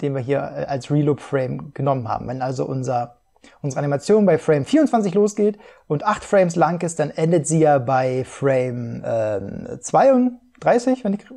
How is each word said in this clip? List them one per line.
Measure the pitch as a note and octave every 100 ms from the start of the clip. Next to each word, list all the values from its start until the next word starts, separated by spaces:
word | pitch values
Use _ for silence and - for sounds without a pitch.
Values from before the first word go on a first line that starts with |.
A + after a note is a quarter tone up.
den | C#3+ C3+
wir |
hier, | A#2+ C#3
äh, | C#3+ C#3+ C#3+
als | C3+ -
Reloop | D3 D3 C3
Frame | - C3+ B2+ C#3+ D3
genommen | - C#3 C3+ A2
haben. | A2 A2+
Wenn | C3
also | C3 C3+ -
unser, | C3+ B2+ B2 B2 _ _ _ - _
unsere | C#3+ D3
Animation | C#3+ C#3+ - G#3+ G3
bei | D#3
Frame | - D3 B2+
vierundzwanzig | D#4 D4 A3+ G3+
losgeht | G3+ G#3 - G#3 G#3 - - -
und | D3+
acht | G#3 G#3
Frames | - G3+ F3 E3+
lang | D#3 F3
ist, | F3 -
dann | D3
endet | - D#3+ F3 C#3+
sie | D#3+
ja | D3+ C#3+
bei | B2 C3 C3 B2+ B2
Frame, | - C#3 C3 B2+ A#2+ A#2 A#2 A#2
ähm, | A2+ G#2+ G2+ G2 - - B2+
zweiunddreißig, | - D#3 C4+ B3+ B3 - _ - - A#3 B3+ B3+
wenn | G3+
ich | G3+ -